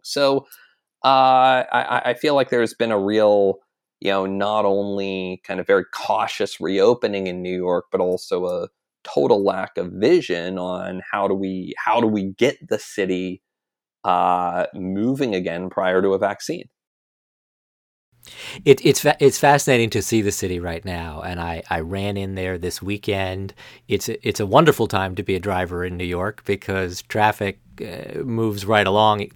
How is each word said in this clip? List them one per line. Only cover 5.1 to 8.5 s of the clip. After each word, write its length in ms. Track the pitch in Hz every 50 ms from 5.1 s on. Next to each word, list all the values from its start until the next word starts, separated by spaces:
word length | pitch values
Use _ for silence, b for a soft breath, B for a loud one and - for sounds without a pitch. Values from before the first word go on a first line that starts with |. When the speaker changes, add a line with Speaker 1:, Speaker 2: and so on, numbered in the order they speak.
| 95 95 92 90 92 - -
Speaker 1:
kind 140 | - 98 92
of 80 | 87
very 180 | - 101 95 90 - -
cautious 640 | - - - 104 107 110 - - - 104 - - -
reopening 680 | 90 85 95 98 95 113 123 - - 110 101 98 95
in 140 | 92 90 90
New 140 | 90 92 90
York, 300 | 90 90 90 87 90 - _
but 100 | - 92
also 440 | 92 92 92 110 - - 95 90 90
a 200 | 90